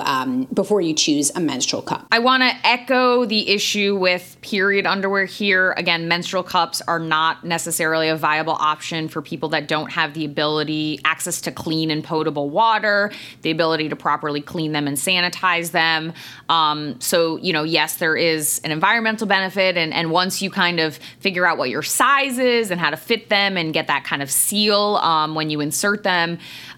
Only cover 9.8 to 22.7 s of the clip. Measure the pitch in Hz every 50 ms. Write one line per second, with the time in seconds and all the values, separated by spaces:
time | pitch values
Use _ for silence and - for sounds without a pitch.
9.8 | 151 - - 175 160 151 147 160 156 147 143 156 151 151 151 156 151 151 156 156
10.8 | 156 156 151 - - 156 160 - - 180 165 - - 165 - - - 170 160 160
11.8 | 160 156 151 151 156 - 170 156 156 156 143 147 143 143 151 196 226 226 220 214
12.8 | 196 214 202 202 202 208 - - - - - - - 156 160 160 170 160 160 151
13.8 | 156 151 151 147 - 156 147 151 - 151 147 147 147 - - 175 160 151 156 147
14.8 | 147 143 143 147 - 190 185 180 175 175 175 - - 185 175 170 170 165 160 175
15.8 | 160 165 160 156 160 165 165 - - - - - - - 165 165 156 151 151 151
16.8 | 151 147 - - - - - 170 165 165 160 - - 185 170 151 151 165 165 151
17.8 | 151 156 - - 180 160 156 - 165 165 160 156 151 - - - - 160 151 156
18.8 | 175 196 220 233 220 220 220 214 226 190 196 190 190 185 190 202 190 185 175 175
19.8 | 165 160 - 160 170 165 160 180 180 190 - - 196 185 - 196 180 175 175 165
20.8 | 160 156 143 - - - - - - 196 180 180 180 170 160 127 139 127 107 143
21.8 | 151 - - - 254 254 277 277 277 277 247 247 262 247 240 233 226 196